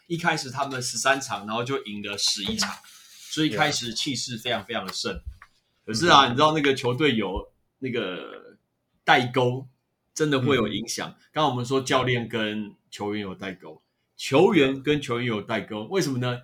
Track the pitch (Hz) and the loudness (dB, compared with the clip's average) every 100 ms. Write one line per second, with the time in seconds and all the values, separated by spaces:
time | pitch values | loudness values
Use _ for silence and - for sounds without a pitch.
0 | - 165 175 156 131 123 139 131 123 113 | -8 -2 0 -2 -4 -4 -4 -4 -6 0
1 | 127 139 135 104 104 113 123 139 107 104 | 2 2 0 -6 -4 -4 -2 -4 -6 -10
2 | 101 104 - 107 101 110 98 - - - | -8 -2 -2 0 -2 -2 -4 -6 -16 -20
3 | - - - 151 156 110 151 143 120 110 | -20 -20 -8 0 0 2 0 0 -4 -4
4 | 151 127 - 117 123 110 95 113 95 - | -4 -4 -6 -8 -4 -4 -4 -6 -6 -6
5 | 113 90 - - - _ _ _ - 120 | -6 -6 -10 -16 -20 _ _ _ -6 2
6 | 170 147 131 123 156 160 143 131 123 127 | 8 8 8 6 4 4 2 2 0 2
7 | 151 113 95 98 - _ _ - 131 117 | 2 2 -2 -4 -10 _ _ -10 -6 -4
8 | 95 87 60 50 - - _ _ _ _ | -4 -8 -12 -16 -20 -20 _ _ _ _
9 | - 147 127 127 123 127 131 _ _ _ | 2 2 4 2 2 0 -10 _ _ _
10 | _ - 156 135 131 131 110 101 113 - | _ -2 0 2 2 2 2 -4 -6 -8
11 | 82 - _ 151 151 127 120 135 131 139 | -10 -12 _ 0 0 0 0 0 2 0
12 | 127 120 110 113 107 107 104 - _ - | 2 -2 -2 -2 -2 -4 -6 -12 _ -8
13 | 104 104 101 92 98 90 80 78 _ _ | -6 -4 -8 -8 -10 -12 -16 -20 _ _
14 | _ - - 135 196 180 135 135 131 147 | _ -10 2 6 6 6 4 2 0 0
15 | 139 120 123 107 101 110 90 107 110 190 | 0 -2 -2 -2 -2 -4 -4 -8 -2 -2
16 | 160 123 123 123 | 0 -2 -2 -4